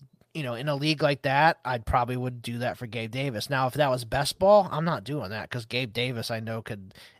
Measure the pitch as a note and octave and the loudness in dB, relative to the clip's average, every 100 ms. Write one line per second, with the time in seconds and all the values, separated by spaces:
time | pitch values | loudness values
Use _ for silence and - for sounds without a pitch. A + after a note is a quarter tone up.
0 | C#3 _ _ D#3+ B2+ A#2 D3+ C#3 D3+ C#3+ | -20 _ _ -8 -6 -4 -4 -2 -2 2
1 | D3 C#3+ C#3 C#3 D#3+ - B2+ B2 - C3 | 2 2 2 6 6 4 -2 -4 0 2
2 | A#2+ B2 B2+ B2 A#2+ A#2+ A#2+ - A#2+ A2+ | 2 -2 -4 -6 -8 -4 -4 -6 -8 -8
3 | A2+ C3 C#3 G#2+ - C3+ B2+ C#3 C#3+ B2+ | -6 -4 -4 -4 -2 0 0 2 2 2
4 | A#2 C3 C#3+ - F#3+ G#3 F3+ D3 E3 C#3+ | -2 -2 -2 2 6 8 6 0 -2 -2
5 | G#2 D3 F#2+ G#2+ - B2 A2+ B2 B2 A#2+ | -4 -6 -6 -8 -6 -8 -4 -4 -4 -2
6 | B2+ A#2 G#2+ A2+ A2+ A2+ - G#2 F#2+ - | -2 -4 -6 -6 -6 -8 -8 -12 -12 -20
7 | - | -20